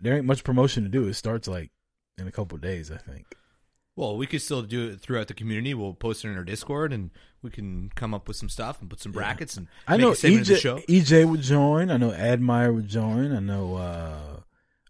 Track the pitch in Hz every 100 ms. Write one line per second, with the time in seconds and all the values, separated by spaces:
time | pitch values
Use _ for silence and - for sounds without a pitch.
0 | 113 143 131 135 - 127 135 123 101 123
1 | 104 95 110 113 - 90 76 _ _ _
2 | _ - 92 - 95 82 87 90 78 78
3 | - 67 - - _ _ _ _ _ -
4 | 113 107 135 151 - 139 107 120 117 95
5 | - 123 107 - 113 107 127 131 98 87
6 | 113 110 110 95 87 107 - 143 156 120
7 | 90 - - _ 120 - 104 92 92 -
8 | 113 104 - 104 92 - 113 - 92 -
9 | 104 101 104 123 165 - 85 - - 202
10 | 247 - - 214 196 190 135 127 - 180
11 | 143 160 165 160 131 143 143 151 180 123
12 | 120 85 110 123 123 120 120 113 104 110
13 | 110 113 143 123 98 101 92 92 90 85
14 | 82 76 76 73 - _ _ _ _